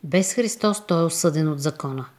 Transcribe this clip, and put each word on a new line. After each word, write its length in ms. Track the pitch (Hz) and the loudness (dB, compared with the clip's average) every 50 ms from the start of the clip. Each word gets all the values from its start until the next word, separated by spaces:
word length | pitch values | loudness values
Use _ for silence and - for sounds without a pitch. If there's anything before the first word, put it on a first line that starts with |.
| - | -6
Без 300 | 151 135 185 190 - - | 0 0 2 2 2 0
Христос 520 | - 240 214 - - - 214 202 202 - - | 0 -2 -2 -2 0 0 0 0 0 -2 0
той 140 | 175 165 | 2 2
е 40 | 170 | 2
осъден 420 | 165 160 - - 175 147 156 160 156 | 2 0 2 2 2 2 4 2 0
от 140 | 151 143 | 0 0
закона 440 | 139 151 147 - - 143 135 131 127 - _ | -2 -4 -4 -4 -6 -6 -6 -6 -8 -10 _